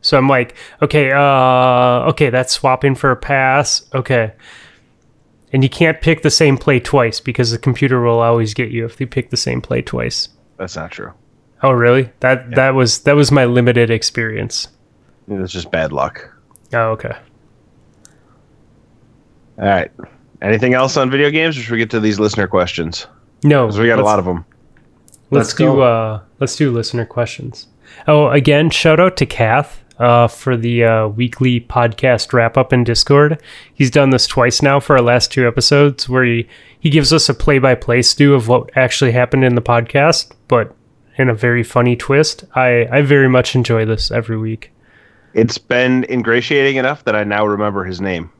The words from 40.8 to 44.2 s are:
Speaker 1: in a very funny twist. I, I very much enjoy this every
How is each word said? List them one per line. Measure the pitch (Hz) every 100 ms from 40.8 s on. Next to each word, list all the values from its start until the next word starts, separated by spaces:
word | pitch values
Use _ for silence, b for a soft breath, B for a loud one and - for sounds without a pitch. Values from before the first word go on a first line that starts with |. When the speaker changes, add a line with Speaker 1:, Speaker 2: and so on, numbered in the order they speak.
| _ _ _ -
Speaker 1:
in | 131
a |
very | 110 123 120
funny | 113 - 123 120
twist. | - 139 151 - - -
I, | 127 120 117
I | 135
very | 143 143 135
much | 127 123 127
enjoy | 120 117
this | 110 110 -
every | 110